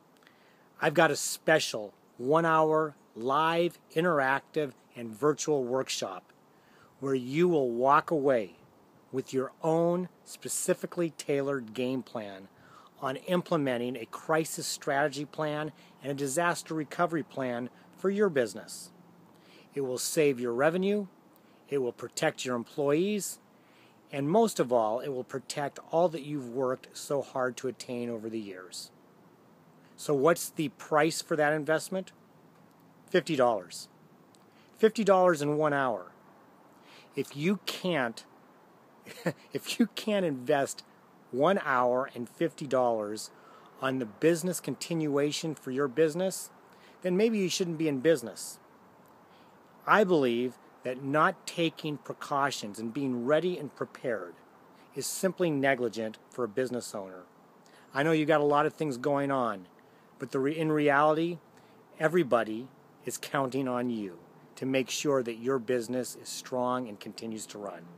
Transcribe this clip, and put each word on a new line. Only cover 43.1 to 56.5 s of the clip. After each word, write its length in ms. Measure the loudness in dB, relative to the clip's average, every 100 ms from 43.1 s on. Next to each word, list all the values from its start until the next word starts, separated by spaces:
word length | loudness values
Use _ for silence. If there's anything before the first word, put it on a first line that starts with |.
| -6 -10 -18 -20 -20 -20 -6
on 180 | -4 -2
the 80 | -4
business 540 | 0 2 2 0 -4
continuation 920 | -6 -8 -4 -2 0 2 0 -2 -6
for 160 | -6 -6
your 180 | -2 -2
business, 600 | 4 2 2 -2 -4 -10 -18 -20 -20 -20 -8
then 160 | -2 2
maybe 220 | 4 2
you 100 | 0
shouldn't 300 | 0 -2 0
be 100 | 0
in 120 | 2
business. 580 | 4 2 0 -12 -14 -14 -20 -20 -20 -20 -20 -20 -20 -20 -20 -20 -20 -12 2
I 180 | 4
believe 540 | 6 4 4 2 -2 -6 -18 -10
that 200 | -8 -6
not 440 | -2 2 2 2 -6
taking 520 | -2 -2 -2 -6 -8
precautions 800 | -10 -12 -4 0 0 -2 -8 -8
and 140 | -8
being 320 | -4 -2 -2
ready 340 | 0 2 2 -4
and 160 | -8
prepared 600 | -8 -10 -6 -4 -4 -6 -16 -20 -20 -20 -20 -14
is 120 | -10 -8
simply 440 | -2 -2 0 0
negligent 680 | 2 2 2 0 -4 -6 -8 -12
for 160 | -6
a 40 |
business 460 | -4